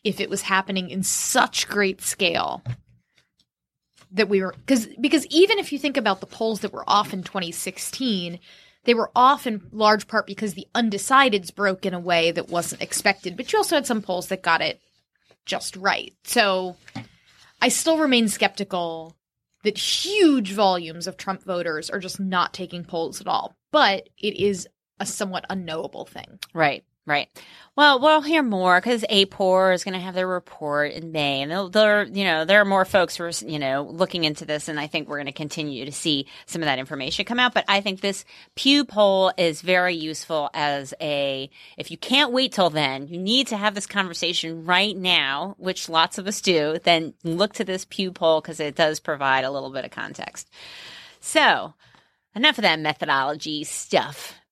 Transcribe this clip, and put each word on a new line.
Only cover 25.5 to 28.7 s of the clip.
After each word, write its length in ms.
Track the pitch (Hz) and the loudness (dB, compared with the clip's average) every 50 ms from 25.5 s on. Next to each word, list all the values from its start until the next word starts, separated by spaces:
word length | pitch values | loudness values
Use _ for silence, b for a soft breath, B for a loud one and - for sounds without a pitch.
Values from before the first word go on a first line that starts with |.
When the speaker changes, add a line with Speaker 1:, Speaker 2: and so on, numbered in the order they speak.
| 190 190 175 165 160 160 143 143 - - - | -8 -8 -6 -6 -6 -6 -8 -8 -10 -12 -14
Speaker 1:
thing. 340 | - - - - - - 190 - - - | -14 -14 -18 -18 -18 -18 -18 -18 -6 0
Speaker 2:
Right. 300 | 165 156 143 127 - - _ _ _ _ | 2 2 2 2 0 -8 _ _ _ _
Right. 220 | 151 147 147 - - - B B B B B B B B | -2 -2 -2 -2 -4 -10 B B B B B B B B
Well, 240 | - 294 294 277 247 | 6 6 8 8 6
we'll 220 | 262 311 311 311 | 6 6 6 4
hear 220 | 277 294 330 320 277 | 4 2 2 2 2
more 360 | 233 208 185 185 180 | 2 0 2 4 6